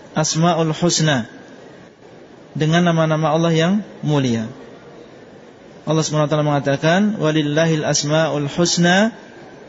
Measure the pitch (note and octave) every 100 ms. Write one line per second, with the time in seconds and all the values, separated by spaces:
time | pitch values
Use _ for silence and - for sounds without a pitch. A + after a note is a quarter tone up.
0 | - - D#3 D#3 E3+ D#3+ D#3+ D3+ F3 E3+
1 | D#3 C3 A2 - - - - - - -
2 | - - - - - C#3 D#3 E3 F3 E3
3 | D#3+ D#3 D#3 D#3+ E3 D#3+ E3 G#3 G3 -
4 | D3 D3 C3 A2+ A2 - - - - -
5 | - - - - - - - - - D#3+
6 | D3+ D3+ D3 D3+ D3+ C#3+ C#3 C3+ D#3 F3+
7 | G#3 - D#3 D#3 D3 D3 E3 D#3 C3 D3
8 | C#3+ D#3 D#3+ D3 C#3+ - F3 - F3 F#3+
9 | A3 - - - - -